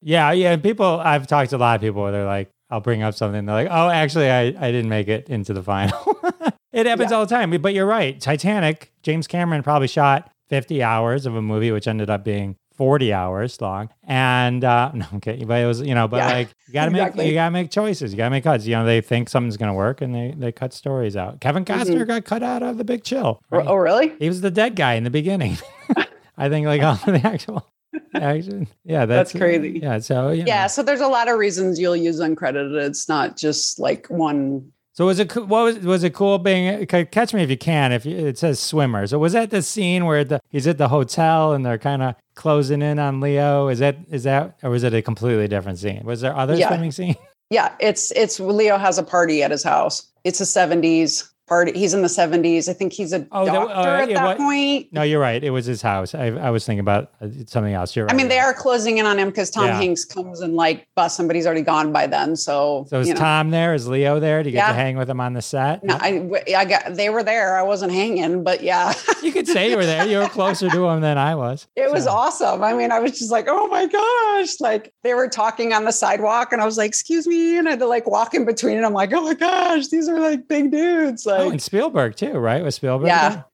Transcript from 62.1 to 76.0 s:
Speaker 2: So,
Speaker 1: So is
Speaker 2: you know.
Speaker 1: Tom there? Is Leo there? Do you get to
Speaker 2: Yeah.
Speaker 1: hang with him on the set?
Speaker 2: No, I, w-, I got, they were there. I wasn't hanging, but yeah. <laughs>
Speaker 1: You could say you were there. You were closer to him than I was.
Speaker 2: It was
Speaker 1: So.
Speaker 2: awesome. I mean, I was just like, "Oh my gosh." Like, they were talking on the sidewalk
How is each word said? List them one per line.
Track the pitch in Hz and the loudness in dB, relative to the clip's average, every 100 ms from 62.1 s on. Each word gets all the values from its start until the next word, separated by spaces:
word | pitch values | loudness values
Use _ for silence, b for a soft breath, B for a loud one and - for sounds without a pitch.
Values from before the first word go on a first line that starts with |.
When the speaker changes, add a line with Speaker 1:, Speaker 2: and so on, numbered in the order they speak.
| 147 147 | 0 0
Speaker 2:
So, | 160 - 143 147 143 139 | -2 -2 0 0 -2 -4
Speaker 1:
So | 135 | -2
is | 151 | 0
Speaker 2:
you | |
know. | 165 | 2
Speaker 1:
Tom | 156 156 156 | 2 2 2
there? | 165 170 | 2 2
Is | 156 120 | 0 -2
Leo | 131 139 147 | 0 2 2
there? | 156 156 | 2 0
Do | 147 | 0
you | |
get | 120 208 | 2 2
to | |
Speaker 2:
Yeah. | |
Speaker 1:
hang | 123 131 131 | 2 0 -2
with | 127 | -4
him | 127 | -4
on | 123 | -4
the | 123 | -4
set? | - 143 135 165 | -6 -2 -2 -2
Speaker 2:
No, | 202 151 | -2 -2
I, | - 190 | 0 -2
w-, | 180 190 - 190 | -2 -4 0 0
I | |
got, | 196 202 - | 2 2 -2
they | 180 208 | -2 0
were | 220 | 0
there. | 214 226 196 185 | 0 0 0 0
I | |
wasn't | 190 202 190 | 0 0 0
hanging, | 180 208 190 165 180 | 0 0 0 0 0
but | 175 180 | 0 0
yeah. | - 180 180 180 | 0 0 2 -2
<laughs> | - - | -2 -2
Speaker 1:
You | 320 | 0
could | 359 - | -2 0
say | 330 208 | 2 2
you | 233 | 2
were | 175 | 2
there. | 160 202 | 0 0
You | 202 | 0
were | 202 | 0
closer | - 190 190 185 | 0 -2 0 0
to | 170 180 | 2 2
him | 160 | 2
than | 156 147 | 0 2
I | 139 | 0
was. | 160 123 135 - - | 0 -4 -6 -10 -2
Speaker 2:
It | 269 | 0
was | 294 | 0
Speaker 1:
So. | 269 | 0
Speaker 2:
awesome. | 226 269 - 220 185 | 0 0 0 -2 0
I | 214 | 0
mean, | 240 240 | 0 0
I | 226 | 0
was | 240 - | 0 -4
just | 226 | -2
like, | 233 - | -2 0
"Oh | 311 427 | 0 2
my | 370 370 | 0 0
gosh." | 415 440 494 440 403 370 - | 0 2 2 2 0 -2 -2
Like, | 254 214 214 _ | -2 -2 -4 _
they | 240 | -2
were | 247 254 | 0 0
talking | - 220 220 233 | 0 -2 0 0
on | 220 220 | 0 0
the | |
sidewalk | 220 | 0